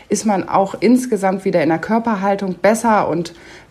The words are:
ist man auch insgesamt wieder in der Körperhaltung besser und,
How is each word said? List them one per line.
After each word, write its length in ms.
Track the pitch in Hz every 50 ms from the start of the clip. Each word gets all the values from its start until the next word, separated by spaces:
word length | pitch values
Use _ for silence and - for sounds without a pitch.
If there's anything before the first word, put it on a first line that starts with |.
| -
ist 200 | - - - -
man 200 | 220 202 185 -
auch 280 | - - 185 196 190 - -
insgesamt 640 | - 220 254 247 - - 220 190 190 190 190 190 -
wieder 180 | 196 180 175 147
in 60 | 156
der 100 | 165 165
Körperhaltung 760 | - - 220 226 226 233 220 185 190 202 196 196 196 190 175 -
besser 460 | - 196 226 226 - 226 214 196 -
und, 260 | - - 170 170 - - - - - - - - -